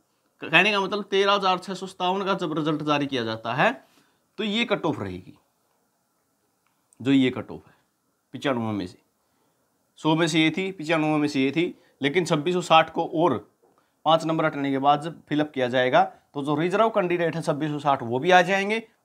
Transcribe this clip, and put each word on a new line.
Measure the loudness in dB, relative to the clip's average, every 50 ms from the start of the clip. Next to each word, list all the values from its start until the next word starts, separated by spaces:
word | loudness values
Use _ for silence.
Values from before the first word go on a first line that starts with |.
| _ _ _ _ _ _ _ _ -4
कहने | 2 2 4 4 4 2
का | 0
मतलब | -2 -2 -2 -4 -4
तेरह | -2 0 2 2 2 2
हज़ार | 2 2 2 0 0
छः | -2 -6 -10
सौ | -10 -10
सत्तावन | -12 -8 -4 -2 -2 -2 -2 -2
का | -2 -2
जब | -2 -2 -4 -2
रिजल्ट | -2 -2 0 -2 -2 0
जारी | 0 0 0 0
किया | -2 -2 -4 -4
जाता | -4 -4 -6 -6 -4 0
है | 2 2 2 0 -2 -8 _ _ _ _ _ _ _ _ _ _ -6
तो | -4
ये | -2 -2 -2 -2
कट | -2 -2 -2 -2
ऑफ | -2 -2 -4
रहेगी, | -6 -8 -10 -10 -14 -18 -20 _ _ _ _ _ _ _ _ _ _ _ _ _ _ _ _ _ _ _ _ _ _ _ _ _ _ _ _ _ _ _ _ -6
जो | 0 2 4
ये | 4 4 2
कट | 0 -2 -6 -10
ऑफ | -12 -16 -16
है | _ _ _ _ _ _ _ _ _ _ _ _ _ -14
पचानवे | -6 -2 -2 -2 0 -2 -2 -4
में | -4 -6
से, | -8 -12 -16 _ _ _ _ _ _ _ _ _ _ _ _ _ _ _ _ _ _ _ -4
सौ | 0 2 2
में | 2 2
से | 2 2 2
ये | 2 2
थी, | 2 0 -4 -4 -6
पचानवे | -6 -4 -2 0 0 2 0 0 0
में | 0 0
से | 0 0
ये | 0 0
थी। | 0 0 -2 -2 -4 -8 _ _ _ -6
लेकिन | -4 -2 0 0 0
छब्बीस | 2 0 0 0 0 -2
सौ | -2 2
साठ | 4 6 6 6 4 0
को | -6 -6 -4 -2
और | 0 2 2 0 -2 -4 -10 _ _ _ _ _ _ _ _ _ _ 0
पाँच | 2 2 2 2
नंबर | 0 -2 0 0
हटने | -2 -2 -2 -2 -2
के | -2 0
बाद | 2 2 2 2 0
जब | -6 -12 -14 -10 -4
फिलअप | -2 -2 -2 -2
किया | -2 -2 -2 0
जाएगा | 2 0 2 4 4 4 2 2 -2 -10 _ _ -10
तो | -8 -4
जो | -2 -2
रिजर्व | 0 0 0 2 2 2 2
कैंडिडेट | 2 0 0 0 0 -2 -2 -2 -4
है | -4 -4
छब्बीस | -4 -4 -2 -4 -4
सौ | -4 -2
साठ | 0 0 0 0 -2
वो | -4 -4 -2
भी | 2 4
आ | 6 6 6
जाएंगे, | 4 2 0 0 -2 -4 -4 -6 -8 _ _ _